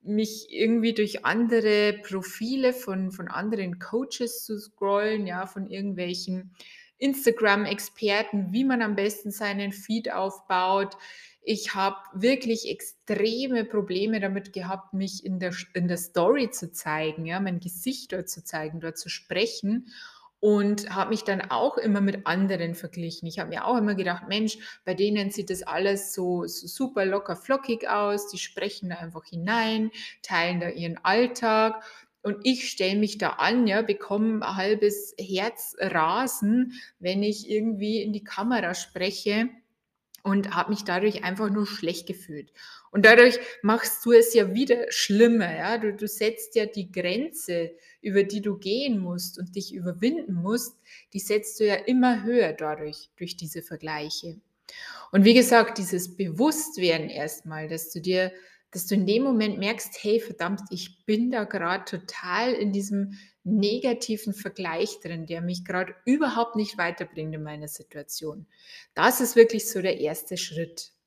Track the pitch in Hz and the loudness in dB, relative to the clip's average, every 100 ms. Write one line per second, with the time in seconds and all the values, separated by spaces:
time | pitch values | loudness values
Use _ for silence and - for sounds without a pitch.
0 | - 208 214 - - - 226 233 226 226 | -2 0 0 -4 -10 0 2 4 2 2
1 | 208 - - 208 233 233 214 208 208 208 | 0 0 0 2 4 4 4 4 4 0
2 | - 190 185 - 220 269 254 247 - 190 | -6 -8 -8 -8 -4 0 0 0 -4 -4
3 | 185 185 175 - 202 220 190 180 190 226 | -4 -6 -8 -6 -4 -2 -4 -6 -6 -4
4 | 269 - 240 - - 214 208 _ 196 202 | -4 -4 -6 -6 -8 -10 -10 _ 0 2
5 | 208 220 196 175 185 - 190 190 202 180 | 0 -2 -4 -6 -8 -8 -10 -6 -6 -4
6 | 180 180 - 185 185 _ - - - _ | -4 -6 -6 -6 -8 _ -20 -20 -20 _
7 | 269 269 - 233 220 202 202 202 - - | -2 2 2 4 4 4 2 -2 -6 -4
8 | 214 202 220 208 185 202 269 254 220 202 | 0 0 0 -2 -2 0 2 2 0 0
9 | 202 208 214 202 208 196 202 196 - 220 | 0 -2 -10 -6 -4 -4 -4 -8 -4 -4
10 | 220 - 190 196 _ 185 185 196 196 - | -2 -2 -4 -4 _ 0 4 2 0 -6
11 | - - - _ - 208 - 202 190 190 | -20 -20 -20 _ -4 -4 -2 0 0 -2
12 | - 196 226 262 254 226 - - - - | -12 0 2 2 2 -2 -2 -8 -10 -16
13 | - 208 208 233 262 247 220 214 202 185 | -4 0 0 0 -2 -2 0 -2 -2 -2
14 | 208 220 196 196 196 - 180 190 - 190 | 0 0 -2 -4 -6 -8 -6 -8 -6 -4
15 | 190 - - 185 180 175 - - 175 175 | -4 -6 -6 -4 -4 -6 -8 -2 0 0
16 | - - 175 277 233 - 170 - - 156 | -2 2 4 4 2 -4 -10 -8 -4 -2
17 | 156 156 160 175 196 180 180 - - 269 | -2 -4 -6 -4 -2 -4 -6 -6 -6 -6
18 | - 185 180 - - 165 156 165 165 160 | -6 -8 -6 -10 -8 -8 -6 -6 -8 -10
19 | - - _ 175 226 - 196 226 247 - | -10 -12 _ -2 -2 -2 -2 -2 -4 -18
20 | - - - _ 214 208 202 208 208 185 | -20 -20 -20 _ 4 4 4 0 -2 -4
21 | 196 214 - 196 - 123 269 - 220 202 | 0 -2 0 -2 0 2 2 2 2 4
22 | 196 196 190 175 196 190 170 170 165 - | 2 0 -2 0 2 0 -2 -6 -10 -8
23 | 165 - 170 165 - - - 247 208 196 | -8 -8 -10 -8 -6 -4 0 2 2 0
24 | 180 175 - 202 220 - - - - 185 | -2 -4 -2 0 0 -2 -14 -12 -6 0
25 | 202 208 196 202 196 185 - 156 196 196 | 2 2 -2 -4 -6 -6 -4 -2 0 0
26 | 196 - 180 175 175 - 175 - 262 220 | -4 -4 -2 -2 -2 -8 -12 -6 -4 0
27 | 190 196 202 - - 269 262 226 - 208 | 0 0 -4 -10 -2 -2 0 -4 0 0
28 | 208 202 202 185 - - 196 202 185 175 | 0 -2 -4 -10 -10 -6 -6 -6 -10 -10
29 | 165 165 - 170 175 226 220 220 220 - | -10 -14 -12 -6 -2 0 2 0 0 -4
30 | - - - 180 170 175 175 - 170 170 | -16 -16 -4 0 2 0 -2 -4 -6 -4
31 | - 202 247 240 233 220 220 220 - - | 2 4 4 2 2 4 4 0 -10 -20
32 | - _ 208 202 233 254 - - 190 202 | -20 _ -6 -2 0 0 -2 -2 0 2
33 | 214 208 - - 160 233 226 196 226 202 | 0 0 -2 2 2 4 4 4 2 -2
34 | - 202 220 220 - 196 190 214 214 202 | -2 0 2 0 -2 -2 0 4 2 2
35 | - - 190 190 214 233 - - - 175 | -10 -12 -4 -2 -2 -4 -14 -6 -2 2
36 | 160 196 262 - 202 233 254 - - _ | 2 2 0 0 2 4 2 -2 -18 _
37 | 180 190 208 208 - 214 226 208 208 220 | -2 0 0 -2 -2 0 0 -2 -2 -2
38 | 208 208 - - 226 247 180 175 - 190 | -2 -6 -6 -4 0 0 0 -4 -8 -4
39 | 185 190 - 208 240 - _ _ _ _ | -4 -2 -2 0 0 -4 _ _ _ _
40 | _ - 196 196 196 175 175 208 - 180 | _ -10 0 0 2 -2 0 -2 -2 0
41 | 208 208 175 196 214 202 202 - 165 175 | 0 0 -4 -2 -2 0 -2 -2 -4 -4
42 | - 190 - 151 - - - - _ - | -6 -12 -10 -14 -14 -20 -20 -20 _ 6
43 | 208 233 247 240 - - 202 226 - - | 10 12 10 8 -6 -4 0 2 0 -4
44 | 240 233 226 233 196 196 269 240 233 - | 8 8 10 6 4 2 2 2 0 -2
45 | - 208 233 233 175 160 170 226 220 202 | 2 6 8 6 2 -2 -2 -2 -2 -4
46 | 208 - 214 226 - 233 214 214 180 - | -6 -2 -2 -2 -2 0 0 -4 -8 -4
47 | 175 196 311 - - 175 165 170 - - | -2 -2 -4 -8 -4 -4 -4 -8 -20 -12
48 | - 196 196 208 208 202 190 220 277 214 | 0 2 2 0 -4 -4 -2 -2 0 -2
49 | 180 175 180 - 180 196 196 - 180 175 | -2 -6 -8 -10 -10 -8 -10 -8 -8 0
50 | 220 330 285 180 175 233 247 - _ - | 0 0 -4 -4 -2 -2 -4 -14 _ -20
51 | _ 196 - 214 214 - 214 196 - 254 | _ -10 -2 -2 -2 0 0 2 2 4
52 | 247 233 202 240 185 156 156 151 151 151 | 4 4 2 2 2 0 -6 -4 -8 -12
53 | - _ 175 - 160 165 165 160 156 151 | -18 _ -12 -10 -10 -10 -12 -12 -8 -8
54 | 151 - 170 165 _ _ - - - - | -6 -8 -10 -14 _ _ -20 -18 -16 -16
55 | - 196 202 240 240 240 220 - 180 185 | 0 8 10 10 10 8 6 0 -4 -4
56 | 180 - 185 160 285 311 - - 180 160 | -4 -6 -6 2 2 2 -4 0 2 2
57 | 156 - 151 156 160 156 156 160 - 175 | 0 -6 -6 -6 -12 -10 -8 -8 -8 -8
58 | 165 185 185 185 - _ _ 185 175 196 | 0 0 0 -4 -20 _ _ -10 0 0
59 | 185 220 269 240 214 196 196 233 - - | 4 2 4 2 0 -2 -2 -4 -8 -8
60 | 214 226 220 - 170 202 - 180 - - | 0 0 0 -6 -4 -4 -6 -10 -12 -14
61 | - 214 240 247 208 196 170 190 190 180 | -2 0 2 -2 -4 -2 -2 -2 -4 -10
62 | - - 180 185 240 247 208 196 196 202 | -10 -12 -4 0 0 0 0 0 -2 -2
63 | 196 202 - _ - 214 202 233 254 240 | -4 -8 -20 _ -2 2 2 0 0 -2
64 | - 214 214 196 196 190 180 165 208 - | -2 -4 -4 -6 -8 -6 -6 -2 -4 -4
65 | - 170 160 165 175 180 180 180 185 - | -10 -10 -8 -6 -4 -6 -4 -4 -4 -6
66 | - 277 302 233 233 214 208 - 175 175 | 2 2 2 2 0 0 -4 -2 -4 -2
67 | - - 156 156 151 151 151 - - 151 | -8 -8 -8 -6 -8 -10 -12 -14 -14 -16
68 | 143 - 160 151 156 _ - - - - | -12 -10 -10 -10 -16 _ -20 -20 -12 2
69 | 190 262 247 - 226 226 - 190 185 - | 4 4 4 10 10 8 -2 -2 0 0
70 | 151 160 - 180 - 156 165 170 - _ | -2 -4 -8 -8 -6 -6 -8 -8 -16 _